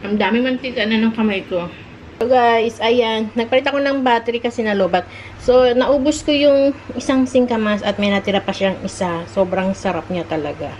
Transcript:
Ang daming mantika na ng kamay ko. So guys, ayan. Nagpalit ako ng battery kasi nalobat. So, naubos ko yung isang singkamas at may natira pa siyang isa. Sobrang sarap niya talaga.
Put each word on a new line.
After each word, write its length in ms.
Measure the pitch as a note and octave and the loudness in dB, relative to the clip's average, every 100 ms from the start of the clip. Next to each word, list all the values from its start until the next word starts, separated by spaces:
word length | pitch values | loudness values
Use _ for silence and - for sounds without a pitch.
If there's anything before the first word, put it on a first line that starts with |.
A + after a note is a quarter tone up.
Ang 160 | F#3+ G#3 | -4 0
daming 260 | G#3+ A#3 B3+ | 2 2 0
mantika 380 | B3+ B3+ G#3+ | -2 -4 -4
na 160 | G#3 A3 | 0 2
ng 160 | A3+ A3 | 2 2
kamay 320 | G#3+ G3 - | 0 0 -4
ko. 240 | F3+ E3+ - - - - - | -4 -4 -12 -20 -20 -20 -6
So 80 | A#3 | 2
guys, 560 | B3+ A#3 A#3 A3+ A3+ | 4 6 4 0 -2
ayan. 480 | A3 B3 A3+ A3 A3 | 2 2 2 0 -2
Nagpalit 320 | A#3+ A#3+ C4 | -4 0 2
ako 160 | C#4 C#4 | 2 0
ng 240 | C#4 C#4 | 0 0
battery 400 | B3+ A#3 A#3+ A#3 | 2 2 0 -4
kasi 160 | A#3+ A#3+ | -4 -2
nalobat. 480 | G#3+ G3+ F#3 F3+ F3+ - - - | -2 0 2 0 -2 -16 -18 -6
So, 320 | - B3+ B3+ | 2 4 6
naubos 480 | A#3+ B3+ C#4+ C4+ D4+ | 4 2 2 2 0
ko 160 | - D4 | 0 4
yung 400 | C#4+ C#4 C#4 C4+ - B3 | 4 4 2 0 -10 -8
isang 240 | - C4 | -2 0
singkamas 560 | B3+ C4 B3 A3+ G#3+ G#3 | 2 2 2 0 0 -2
at 160 | G#3 G3+ | -2 -2
may 160 | G3+ | 0
natira 320 | G3+ G3 G3 | 0 0 -2
pa 80 | G3 | -2
siyang 240 | F#3+ F#3+ F#3 | -2 -2 -2
isa. 400 | F#3+ - F3+ E3+ E3+ | -8 -6 -4 -4 -6
Sobrang 400 | - F#3 F#3 F#3 | -2 -2 0 -2
sarap 400 | F#3+ G3 F3 - | -4 -4 -6 -6
niya 160 | F3+ E3 | -6 -4
talaga. 480 | D#3 D3 C#3+ C#3+ D3 | -6 -6 -8 -10 -12